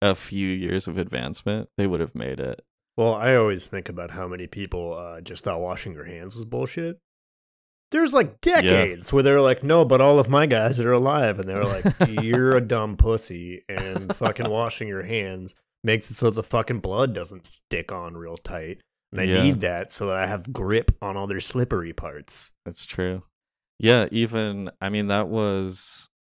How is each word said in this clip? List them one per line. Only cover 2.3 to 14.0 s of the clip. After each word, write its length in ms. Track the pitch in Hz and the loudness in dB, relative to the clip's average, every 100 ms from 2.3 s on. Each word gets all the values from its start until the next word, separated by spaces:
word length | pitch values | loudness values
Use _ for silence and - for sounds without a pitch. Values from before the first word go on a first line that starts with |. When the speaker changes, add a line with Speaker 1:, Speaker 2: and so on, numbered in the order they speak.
| 67 | -6
Speaker 1:
it. 220 | 64 - - _ _ - | -8 -10 -16 _ _ 0
Speaker 2:
Well, 180 | 113 107 | 0 2
I 200 | 123 127 | 4 4
always 320 | 107 92 - | 4 0 -6
think 220 | 98 - | -10 -10
about 220 | 87 85 | -12 -12
how 160 | 90 90 | -10 -10
many 160 | 90 85 | -10 -10
people, 460 | 101 95 90 85 | -12 -8 -8 -8
uh, 260 | 82 87 82 | -8 -12 -14
just 220 | 85 87 | -14 -10
thought 160 | 101 85 | -6 -4
washing 340 | 90 90 101 | -6 -8 -10
your 120 | 82 85 | -14 -14
hands 300 | 82 95 113 | -14 -14 -14
was 100 | 113 | -8
bullshit. 540 | 123 131 170 165 170 _ _ _ _ _ _ _ _ _ | -6 -6 -6 -8 -10 _ _ _ _ _ _ _ _ _
There's, 220 | 311 311 | 0 2
like, 240 | 262 170 - 339 | 2 2 0 4
Speaker 1:
Yeah. 160 | 349 | 4
Speaker 2:
decades 500 | 185 95 92 87 - | 6 6 4 -2 2
where 120 | 139 | 4
they're 180 | 135 143 | 6 6
like, 220 | 135 131 | 6 4
"No, 200 | 139 165 123 | 4 6 6
but 140 | 131 | 8
all 200 | 139 147 | 8 8
of 100 | 127 | 6
my 160 | 139 151 | 6 6
guys 340 | 113 113 123 | 4 2 2
are 120 | 117 | 4
alive," 440 | 123 135 147 113 98 | 4 4 2 2 0
and 100 | 95 | -4
they're 160 | 98 101 | -2 -2
like, 180 | 98 | 0
Speaker 1:
<laughs> 240 | 202 - 147 107 | 0 2 2 2
Speaker 2:
"You're 320 | 113 123 131 127 | 0 2 4 4
a 60 | |
dumb 360 | 117 117 107 95 | 2 -2 0 4
pussy," 640 | 113 113 - 87 87 90 - | 4 2 -2 -10 -12 -12 -10
and 460 | 98 95 92 | -8 -6 -6